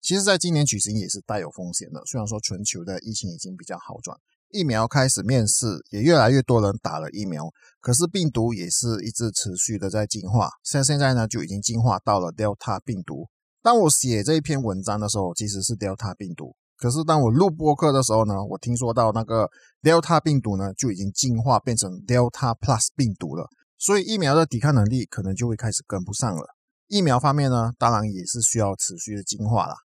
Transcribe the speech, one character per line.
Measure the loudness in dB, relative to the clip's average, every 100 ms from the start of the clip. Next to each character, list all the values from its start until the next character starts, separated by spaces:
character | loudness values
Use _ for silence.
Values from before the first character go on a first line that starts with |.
其 | 0 0
实 |
在 | 2 2
今 | 2
年 | 2 2
举 | 0
行 | -2 -2
也 | -4
是 | -8 -6
带 | -6
有 | -6
风 | -10 -8
险 | -8 -8
的， | -14 -10
虽 | -6
然 | -6
说 | -4
全 | -6 -6
球 | -6 -6
的 | -8 -8
疫 | -8
情 | -8 -8
已 | -10
经 | -12 -14
比 | -12
较 | -14
好 | -14 -16
转， | -14 -16 _ _ _
疫 | -4
苗 | 0 2 2
开 | 2 2
始 | 2
面 | 2 2 2
世， | 0 -2 -4 -6
也 | 0
越 | 4 6
来 | 6
越 | 4
多 | 4 2
人 | 2 0
打 | -6 -6
了 | -8
疫 | -8
苗， | -8 -6 -10 _ _ _
可 | -2
是 | 0 2
病 | 0 0
毒 | 0 -2
也 | -2 -4
是 | -2 -2 -4 -6
一 |
直 | -4 -4
持 | -4 -6 -4
续 | -4 -2
的 | -4
在 | -2 -4
进 | -4 0
化， | 2 2 -4
像 | -4 0
现 | 0 2
在 | 2
呢， | 2 0
就 | -4
已 | -6
经 | -4
进 | -4 0
化 | 2 2
到 | 2 0
了 | 0
Delta | -2 -4 -2 -6 -6
病 | -6 -8
毒。 | -8 -12 -14 _ _ _
当 | 4 6
我 | 6
写 | 4 2 0
这 | 2
一 | 0
篇 | 0 -2
文 | -2 -2
章 | -4 -4
的 | -2
时 | -2
候， | -2 -4
其 | -6
实 | -4
是 | -4 -4
Delta | -4 -6 -8 -8
病 | -12
毒， | -12 -14 -18 _ _
可 | -2
是 | 0
当 | 2 4
我 | 4
录 | 4 4
播 | 2 0 2
客 | 2
的 | 2
时 | 2
候 | 2
呢， | 2 -2 -4
我 | -8
听 | -4 -2
说 | -2
到 | 2 2
那 | 0 -2
个 | 0 0 _ _ _
Delta | 4 4 4 2
病 | 4 0
毒 | 0 -2
呢， | -4
就 | -4 -4
已 | -2
经 | -4
进 | -2 0 0
化 | 2 2
变 | 2 -2
成 | -2 -6 0
Delta | 2 2 0 -4 -2
Plus | 0 0 0 0
病 | -2 -2
毒 | -8 -8
了， | -10 _ _ _
所 | 2 2
以 |
疫 | 2 0
苗 | 2
的 | 4 4
抵 | 2
抗 | 2
能 | 4 4
力 | 0
可 | -4 -6
能 | -6 -4
就 | -4
会 | -2
开 | -4
始 | -6 -6
跟 | -8
不 | -6
上 | -4 -2
了。 | -4 -8 _ _ _ _
疫 | 0
苗 | 2 2
方 | 2 2
面 | 2
呢， | 2 0 0
当 | 2
然 | 2 -2
也 | -6 -8
是 | -2
需 | 0 2
要 | 0 -2
持 | -6 -8
续 | -10 -8
的 |
进 | -8 -4 0
化 | 0 0
啦。 | -6 _